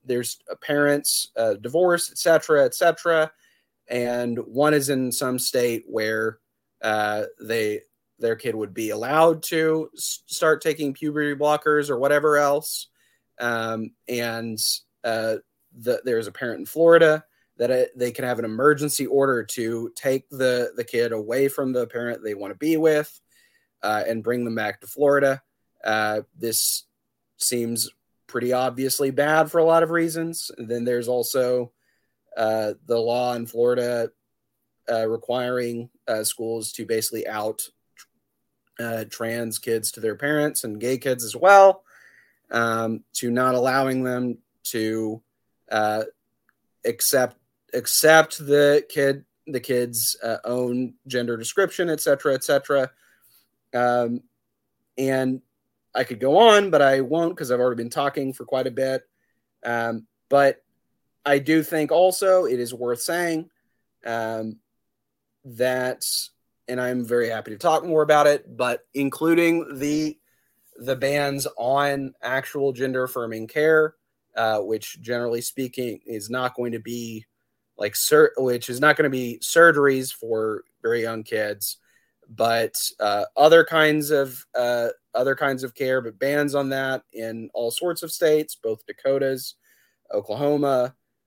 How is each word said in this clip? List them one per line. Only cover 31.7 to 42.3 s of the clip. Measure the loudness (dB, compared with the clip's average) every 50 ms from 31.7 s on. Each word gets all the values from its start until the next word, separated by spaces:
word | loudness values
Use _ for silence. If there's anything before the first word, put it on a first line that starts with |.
| _ _ _ _ _ _ _ _ _ _ _ _ -6
uh, | -2 -2 0 0 0 -2 -4 -6 _ _ -2
the | -2 0
law | 0 0 0 0 0 -2 -2
in | -4 -8
Florida, | -8 -2 0 2 2 2 0 0 -2 -2 -2 -4 -6 _ _ _ _ _ _ _ _ _ _ _ _ _ _ _ -4
uh, | -2 -2 0 -2
requiring, | -2 -4 -4 -4 -4 -4 -2 -2 -4 -4 -4 -4 -6 -8 -10 -12 _ _ -6 -6
uh, | -4 -4 -4
schools | -4 -6 -6 -6 -6 -6 -6 -8 -10 -10
to | -10 -6
basically | -4 -4 -2 -2 -4 -6 -6 -8 -6
out, | -6 -6 -6 -6 -6 -8 -10 -14 _ _ _ _ _ _ -20 _ _ _ _ _ _ _ _ _ _ _ _ _ _ -10
uh, | -8 -8 -6 -8 -8 -10
trans | -10 -8 -8 -6 -6 -6 -6 -6 -8 -8
kids | -4 -4 -4 -2 -2 -6
to | -8 -4
their | -6 -6 -4
parents | -4 -4 -2 0 0 0 0 -2 -4 -6
and | -6 -8 -6
gay | -4 -4 -4 -2
kids | -2 -2 -4 -2 -4
as | -10 -6
well, | 2 6 8 10 12 10 10 8 6 _ _ _ -20 _ -20 _ _ _ _